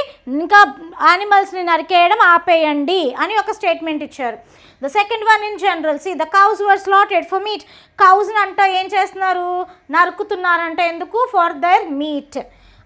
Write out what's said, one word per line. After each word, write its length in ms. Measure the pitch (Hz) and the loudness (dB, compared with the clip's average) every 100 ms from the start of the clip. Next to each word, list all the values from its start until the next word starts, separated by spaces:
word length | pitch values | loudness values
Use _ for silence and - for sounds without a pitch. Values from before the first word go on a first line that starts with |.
| 571 - - 277 | -2 -10 -8 -6
ఇంకా 180 | 330 403 403 - - - 311 | 2 4 4 0 -16 0 2
యానిమల్స్ని 540 | 359 415 403 381 370 349 | 2 2 2 2 -4 -2
నరికేయడం 520 | 330 320 359 349 427 381 | -2 0 2 4 4 4
ఆపేయండి 680 | 339 349 330 302 294 285 370 285 254 | 4 4 2 2 -2 -2 -2 -2 -4
అని 100 | 330 427 | -4 -2
ఒక 120 | 415 415 | -4 -4
స్టేట్మెంట్ 440 | 359 330 330 302 294 | -4 -4 -4 -8 -10
ఇచ్చారు. 300 | - 247 214 _ _ _ - | -8 -8 -8 _ _ _ -12
The 80 | 277 415 | -6 -4
second 260 | 415 440 427 | -2 -2 2
one 100 | 427 415 | 0 0
in 60 | 392 | -4
general, 340 | 381 339 311 294 | -4 -2 -4 -4
see, 100 | 381 320 | -6 -6
the 80 | 311 392 | 0 2
cows 240 | 403 403 403 | 2 2 0
were 120 | 392 392 | 0 2
slaughtered 400 | 392 403 359 - | 2 2 0 -2
for 80 | 381 415 | -6 -6
meat. 160 | 415 - - _ - | -8 -12 -20 _ 2
కౌస్ని 360 | 381 381 415 440 381 | 4 4 2 -2 -2
అంట 140 | 381 392 370 | 0 0 0
ఏం 80 | 381 403 | -2 -2
చేస్తున్నారు, 520 | 370 381 381 359 359 359 359 - - 311 | -2 -4 -4 -2 -4 -6 -6 -14 -4 0
నరుకుతున్నారంట. 840 | 359 359 415 392 359 339 339 330 339 | 0 -2 -8 -4 0 0 -2 -2 -2
ఎందుకు? 260 | 339 359 440 480 | -4 -6 -4 0
For 160 | 403 339 302 339 | 0 0 0 2
their 180 | 403 370 277 | 2 0 -6
meat. 320 | 302 285 285 269 - _ _ _ | -6 -8 -8 -12 -14 _ _ _